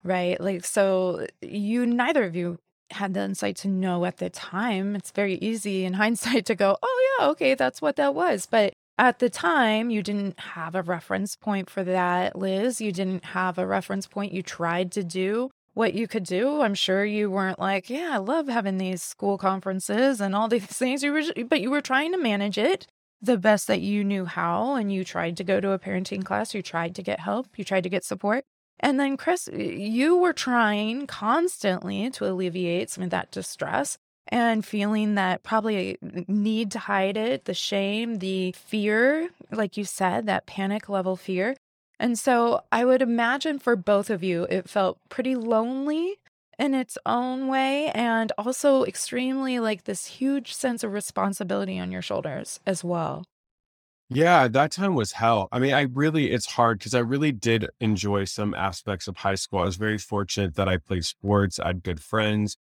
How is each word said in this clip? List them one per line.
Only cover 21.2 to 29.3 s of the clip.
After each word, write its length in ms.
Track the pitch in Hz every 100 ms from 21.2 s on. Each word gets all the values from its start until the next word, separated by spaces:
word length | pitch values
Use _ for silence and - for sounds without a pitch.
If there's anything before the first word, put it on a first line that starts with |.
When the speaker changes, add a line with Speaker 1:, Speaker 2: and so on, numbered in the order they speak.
Speaker 1:
ju-, 220 | 311 - 240
but 160 | 311
you 100 | 196
were 100 | 285
trying 300 | - 262 311
to 40 | 370
manage 400 | 254 202 208 202
it 280 | 247 381 - _ _ _
the 160 | 208 226
best 300 | 208 208 -
that 140 | 202
you 220 | 190 208
knew 220 | 196 196 180
how, 500 | 175 170 175 240 277
and 180 | 208
you 100 | 196
tried 320 | 185 185 170 170
to 60 |
go 160 | 185 196
to 120 | 196
a 80 | 190
parenting 440 | 185 190 190 196
class, 300 | 190 202 220
you 80 | 208
tried 320 | - 165 170 180
to 60 |
get 160 | 185 208
help, 280 | 180 208 262 -
you 60 |
tried 200 | 196 190
to 60 | 180
get 160 | 190 -
support. 380 | 196 202 233 - _ _ _
And 200 | 277 269
then, 180 | 277 269
Chris, 320 | -